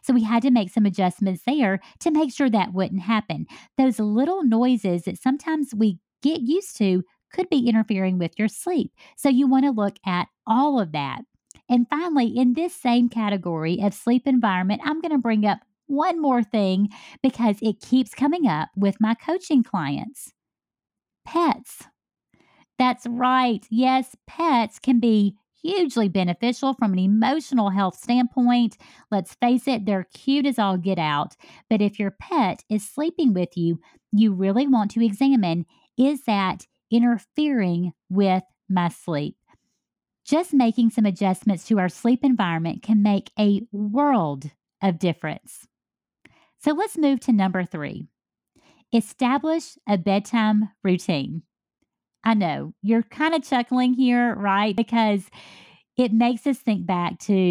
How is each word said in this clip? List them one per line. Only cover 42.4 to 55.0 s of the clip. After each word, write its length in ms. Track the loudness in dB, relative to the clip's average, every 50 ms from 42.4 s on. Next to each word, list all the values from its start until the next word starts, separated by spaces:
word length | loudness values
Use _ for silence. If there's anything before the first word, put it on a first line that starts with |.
| 2 0 0 -2 -2 -4 -6 -6
can 200 | -2 2 2 4
make 280 | 4 4 2 0 -2 -6 -2 0
a 220 | 2 2 2 2 -2 -6
world 800 | -8 -6 -6 -2 0 0 2 2 2 2 0 0 -4 -6 -10 -14 _ _ _ _ _ -4
of 160 | -2 -2 -2 0
difference. 680 | -2 -2 -2 -2 -6 -10 -10 -10 _ -20 -20 -20 -20 _ _ _ _ _ _ _ _ _ _ _ _ _ _ _ _ _ _ _
So 140 | -2 -2
let's 240 | 0 0 -2 -4 -2
move 240 | 0 0 0 0 0
to 120 | 0 0
number 340 | 2 2 2 0 0 -4 -6
three. 400 | -6 -8 -10 -10 -10 -10 -12 -14 -16 _ _ _ _ _ _ _ _ _ _ _ _ _ _ _ -2
Establish 880 | -2 -2 -2 -2 -6 -4 -2 0 0 0 0 -2 -2 -2 -4 -8 -20 _ -4
a 120 | -2 -2 -2
bedtime 720 | 0 0 0 0 -2 -2 -2 0 2 2 2 2 0 -2 _ _
routine. 600 | 0 0 0 0 0 -2 -2 -2 -2 -6 -8 -12 -14 _ _ _ _ _ _ _ _ _ _ _ _ _ _ _ -2
I 80 | 0
know, 400 | 2 2 2 0 -2 -4 -8 -12 -14 _
you're 220 | -2 0 0 0
kinda 380 | 0 _ -4 -2 -2 0 0 -2
chuckling 520 | -2 -2 -2 -2 -2 0 0 0 2 0
here, 420 | 2 2 2 2 2 2 2 0 -2
right? 400 | -2 -2 0 0 0 0 0 0
Because 540 | -2 -2 0 2 2